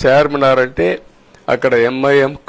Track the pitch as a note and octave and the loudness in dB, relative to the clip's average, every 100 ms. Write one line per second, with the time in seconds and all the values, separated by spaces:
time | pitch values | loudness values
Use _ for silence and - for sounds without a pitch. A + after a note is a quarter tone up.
0 | C#3 C#3 D3 C#3+ C3+ C3 B2+ - F3 F#3 | 2 2 2 0 2 2 0 -2 -4 -4
1 | - _ _ - - B2+ C3 A#2+ A#2 C3 | -10 _ _ -16 -4 -2 0 0 0 0
2 | C#3 C#3 C3+ D3 | 0 2 0 -4